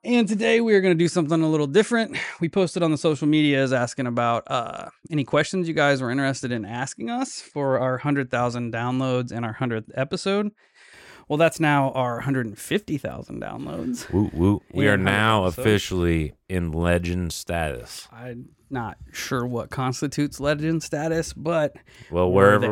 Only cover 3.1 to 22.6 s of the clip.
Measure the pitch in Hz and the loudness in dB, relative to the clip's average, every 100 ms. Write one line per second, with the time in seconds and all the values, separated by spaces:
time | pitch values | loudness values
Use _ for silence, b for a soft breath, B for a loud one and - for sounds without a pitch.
3.1 | 147 147 156 151 139 131 127 120 - 127 | 2 2 4 4 4 2 2 0 -2 -2
4.1 | 120 120 117 - 131 117 - - _ - | 0 2 0 -2 -4 -4 -10 -14 _ -6
5.1 | 151 123 151 151 190 165 156 143 139 127 | -4 0 0 0 -2 -2 2 2 2 0
6.1 | 131 135 135 123 120 101 120 131 - 117 | 0 -2 -2 -4 -4 -6 -8 -8 -8 -6
7.1 | 120 135 - - 147 139 127 127 127 147 | -6 -6 -10 -10 -4 0 0 0 -2 0
8.1 | 143 131 120 123 120 120 113 120 127 131 | -2 -2 -2 -2 -2 -6 -4 -2 -2 0
9.1 | 127 123 110 117 110 127 113 - - 135 | 0 -2 -4 -6 -4 -2 -2 -6 -6 -4
10.1 | 185 196 202 208 _ B B B B B | -4 -2 -2 -2 _ B B B B B
11.1 | B _ 151 165 - 156 143 135 131 123 | B _ 2 2 4 2 4 2 0 -2
12.1 | 117 131 131 117 104 - 214 - 147 - | -2 -2 -2 -4 -10 -4 -4 -2 -6 -6
13.1 | 67 - - - 117 69 - 85 - - | -10 -12 -10 -10 -10 -10 -8 -6 -6 -2
14.1 | 95 104 82 92 101 _ 73 104 101 95 | 0 0 2 2 2 _ 0 2 4 2
15.1 | 101 110 110 92 82 110 104 - 92 87 | 2 2 2 2 0 2 2 0 0 2
16.1 | 82 76 - _ 92 85 80 85 87 87 | 0 -2 -8 _ -4 -2 0 2 2 0
17.1 | 90 87 - - 85 78 62 57 - - | -2 -4 -6 -6 -4 -4 -6 -12 -18 -18
18.1 | 117 123 120 127 _ _ 131 110 - - | -16 -14 -14 -16 _ _ -8 -8 -10 -16
19.1 | - - 131 123 120 - - 131 127 147 | -12 -4 -2 -2 -4 -6 -4 -4 -2 -4
20.1 | - 147 - 143 147 156 165 - 147 160 | -2 -4 -2 -2 0 0 -2 -2 -4 -2
21.1 | 165 156 - 156 165 151 - _ B B | -2 -4 -8 -2 0 -2 -4 _ B B
22.1 | 85 90 95 98 104 | 0 4 8 8 8